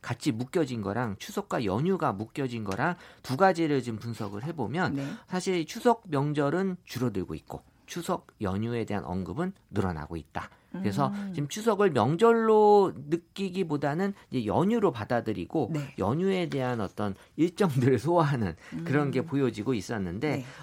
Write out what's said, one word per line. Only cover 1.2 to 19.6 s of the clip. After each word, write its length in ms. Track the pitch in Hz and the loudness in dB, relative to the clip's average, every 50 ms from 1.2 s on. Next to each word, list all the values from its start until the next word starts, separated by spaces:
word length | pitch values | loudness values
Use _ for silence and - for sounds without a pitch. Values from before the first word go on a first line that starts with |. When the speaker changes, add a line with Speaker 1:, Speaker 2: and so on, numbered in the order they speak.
| - - 202 - 196 - - 170 127 | -10 -8 -6 -6 -6 -4 -4 -2 0
Speaker 1:
연휴가 480 | 98 90 110 143 180 190 175 165 139 110 | 0 0 0 2 0 0 0 0 -2 -2
묶여진 520 | 95 110 - - - 139 127 120 117 110 | -2 -6 -6 -4 -4 -4 -4 -4 -4 -4
거랑 320 | 98 95 101 127 170 175 - - - - - - | -4 -2 0 0 0 -2 -4 -8 -18 -20 -14 -6
두 140 | - 127 | -4 2
가지를 460 | 131 196 190 185 165 165 156 147 135 120 | 4 6 6 6 4 2 2 2 2 0
지금 160 | 120 113 104 | -2 -6 -6
분석을 460 | 92 117 117 - 113 101 101 101 117 | -6 -8 -6 -6 -6 -8 -6 -6 -8
해보면 500 | 156 170 160 123 101 120 170 185 - 156 | -6 -6 -4 -4 -4 -2 -2 0 0 -2
Speaker 2:
네. 120 | 139 139 143 185 226 - - | -2 -4 -6 -8 -12 -10 -8
Speaker 1:
사실 360 | - 185 180 196 185 175 156 | -6 -4 -2 0 0 -2 -2
추석 360 | 156 - 233 - 247 233 233 - 185 | -4 -6 0 2 2 2 2 0 -2
명절은 680 | 151 139 139 147 151 147 147 139 147 175 190 190 180 180 _ | -2 0 0 0 0 0 0 2 2 0 0 -2 -4 -6 _
줄어들고 500 | - - - 123 123 101 98 90 - 80 | -10 -6 -2 -2 -2 -2 -2 -4 -4 -6
있고 280 | 76 - - - - - _ _ _ _ | -10 -10 -10 -12 -12 -12 _ _ _ _
추석 400 | - - 175 170 - 185 175 - - _ - | -12 -10 -8 -4 -4 -4 -4 -6 -10 _ -6
연휴에 440 | 110 95 92 98 110 117 120 117 110 | -4 -2 -2 -2 -2 -2 -2 -4 -4
대한 200 | 101 107 101 69 | -2 -4 -4 -4
언급은 480 | 62 90 95 92 76 87 127 175 185 196 - _ _ | -4 -4 -4 -4 -4 -4 -4 -4 -4 -6 -10 _ _
늘어나고 460 | - 101 95 92 87 78 73 71 82 | -2 -2 0 0 -2 -4 -6 -8 -8
있다. 340 | 82 76 - - - - - - _ _ _ - | -10 -10 -8 -8 -8 -8 -8 -12 _ _ _ -8
그래서 340 | 180 190 208 196 170 143 131 - | -4 -4 -2 0 0 0 0 -2
Speaker 2:
음. 160 | - - 196 185 | -4 -6 -6 -6
Speaker 1:
지금 140 | 160 143 143 | -6 -6 -6
추석을 420 | - 214 214 233 214 190 208 196 151 | -6 -2 0 2 2 4 4 4 4
명절로 1000 | 123 104 123 156 170 226 233 233 226 226 220 220 214 214 208 208 202 196 170 80 92 139 143 | 4 4 4 4 6 6 6 6 6 6 6 6 8 8 8 8 8 6 4 2 -4 -6 -4
느끼기보다는 1040 | 156 170 - _ _ - 196 190 180 185 190 160 156 143 143 143 143 165 196 202 196 - - _ - | -4 -4 -4 _ _ -6 -6 -4 -2 -2 -2 0 -2 0 0 0 0 0 -2 -2 -4 -6 -10 _ -4
이제 120 | 127 113 | -2 0
연휴로 460 | 104 92 107 156 196 226 240 208 185 | 2 4 4 4 4 4 4 2 2
받아들이고 800 | 143 117 104 - 127 120 - 123 107 92 87 - - 160 135 101 165 | 2 0 -2 0 0 0 0 0 -4 -4 -4 -4 -2 -2 -2 0 -2
Speaker 2:
네. 220 | 151 143 - - - | -4 -4 -6 -4 -2
Speaker 1:
연휴에 480 | 92 95 120 156 185 190 190 185 175 156 | 0 0 0 0 0 0 0 0 -2 -2
대한 320 | 143 139 127 123 123 117 | -2 -2 -2 -2 -2 -2
어떤 340 | 104 92 - - 107 101 95 - - - _ | -4 -4 -4 -4 -4 -4 -4 -6 -12 -10 _
일정들을 640 | - 151 175 - - 214 185 131 131 123 135 135 123 | 0 0 2 2 2 2 2 4 4 4 4 4 4
소화하는 560 | - 143 175 175 160 143 143 127 113 90 80 - - - - - 165 | 2 2 2 4 4 2 2 0 -2 -2 -4 -6 -12 -12 -10 -8 -4
그런 280 | 170 127 147 147 139 120 | 0 0 0 0 0 0
게 80 | 127 | -2
Speaker 2:
음. 60 | 120 | -2
Speaker 1:
보여지고 480 | - 135 139 139 127 110 104 | -2 0 0 0 0 0 -2